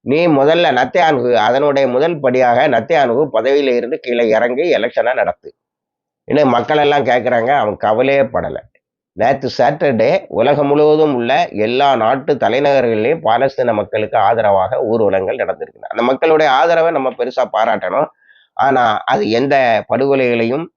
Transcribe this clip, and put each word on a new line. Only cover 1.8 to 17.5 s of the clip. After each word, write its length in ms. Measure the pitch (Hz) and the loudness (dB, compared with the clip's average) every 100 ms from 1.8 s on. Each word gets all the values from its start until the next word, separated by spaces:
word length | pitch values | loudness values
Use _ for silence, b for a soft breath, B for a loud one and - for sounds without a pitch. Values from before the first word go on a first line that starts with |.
| 135 | 0
முதல் 320 | 123 160 170 | 0 0 0
படியாக 480 | 135 127 127 120 147 | -2 2 2 2 2
நத்தயான்கு 600 | 120 110 160 131 117 156 | 0 0 0 2 0 0
பதவியில 420 | - 139 143 139 | 0 0 2 2
இருந்து 240 | 120 117 156 | 0 -2 -8
கீழே 300 | - 120 117 | -4 -2 2
இறங்கி 480 | 107 123 127 170 120 | 2 0 -2 0 0
எலெக்ஷனை 380 | 113 - 113 | -2 -2 -2
நடத்து. 400 | 131 92 - - _ _ _ _ _ _ _ | -2 -2 -4 -14 _ _ _ _ _ _ _
இன்னும் 240 | - 139 143 | -4 0 2
மக்கள் 280 | 120 113 156 | 0 0 0
எல்லாம் 280 | 143 147 | 2 0
கேட்குறாங்க, 460 | 131 123 120 120 117 | 0 0 0 0 0
அவன் 260 | 143 107 95 | 0 0 -2
கவலையே 460 | 107 110 135 139 | -2 0 2 2
படலை. 380 | 135 92 80 - - _ _ _ _ | 0 -2 -6 -10 -14 _ _ _ _
நேத்து 380 | - 113 123 131 - | -4 -2 -2 -4 0
சாட்டர்டே 680 | 127 151 151 117 113 185 - | 0 0 -2 0 0 0 -4
உலகம் 380 | 87 120 147 143 | -2 0 0 2
முழுவதும் 480 | 147 151 151 156 | 2 4 4 2
உள்ள 340 | 127 117 143 175 | 0 -2 -2 -2
எல்லா 480 | 101 110 123 139 127 | -2 -2 0 2 2
நாட்டு 380 | 110 135 131 | 0 0 -2
தலைநகர்களிலும் 920 | 139 110 120 143 135 123 110 110 160 | -2 0 0 2 2 2 0 0 -2
பாலஸ்தீன 480 | 82 117 135 - 123 | 0 0 0 -2 -2
மக்களுக்கு 460 | 107 101 110 107 117 | -2 -2 -4 -2 0
ஆதரவாக 640 | 101 117 107 98 92 - 123 | 0 2 2 2 0 -2 -2
ஊர்வலங்கள் 460 | 113 104 95 95 127 | 0 0 0 -2 -4
நடந்திருக்கு. 440 | 98 82 - - - | -6 -6 -10 -14 -12
அந்த 140 | 107 | -4
மக்களுடைய 500 | 120 131 165 156 151 | -2 0 2 2 2
ஆதரவை 400 | 135 165 165 165 | 2 2 2 0
நம்ம 180 | 160 131 | 0 -4
பெருசா 340 | 120 123 127 120 | -4 -6 -4 -4